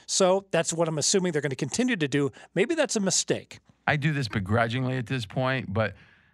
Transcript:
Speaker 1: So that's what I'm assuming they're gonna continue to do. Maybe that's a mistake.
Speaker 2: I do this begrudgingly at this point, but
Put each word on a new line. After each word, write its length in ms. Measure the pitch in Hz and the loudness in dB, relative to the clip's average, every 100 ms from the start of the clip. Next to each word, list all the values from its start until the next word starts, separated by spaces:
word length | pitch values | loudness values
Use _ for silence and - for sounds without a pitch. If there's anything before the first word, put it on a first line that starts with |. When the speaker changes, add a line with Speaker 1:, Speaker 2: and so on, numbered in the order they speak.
| - | -4
Speaker 1:
So 380 | - 180 196 196 | 2 4 4 2
that's 220 | 165 165 | 0 0
what 140 | 165 160 | 0 0
I'm 100 | 156 | 0
assuming 360 | - 196 180 | 2 2 2
they're 80 | 151 | 0
gonna 120 | 143 131 | -2 -2
continue 420 | 143 - 254 214 | -4 0 0 0
to 100 | 143 | 0
do. 240 | 143 139 - - 170 | 0 0 -4 -6 -2
Maybe 180 | 196 | 0
that's 220 | 320 269 220 | 0 0 0
a 60 | |
mistake. 580 | 190 - - 107 - - - _ - | 0 0 0 -2 -4 -20 -20 _ -2
Speaker 2:
I 120 | 147 | 0
do 160 | 156 | 0
this 160 | 143 110 | -2 -2
begrudgingly 680 | 110 92 117 117 127 127 131 | -4 0 2 2 0 -2 -4
at 80 | 117 | -4
this 200 | 131 107 | -6 -4
point, 440 | 135 127 131 - | -4 -2 -2 -2
but 220 | 107 104 - - _ _ | -2 -2 -6 -18 _ _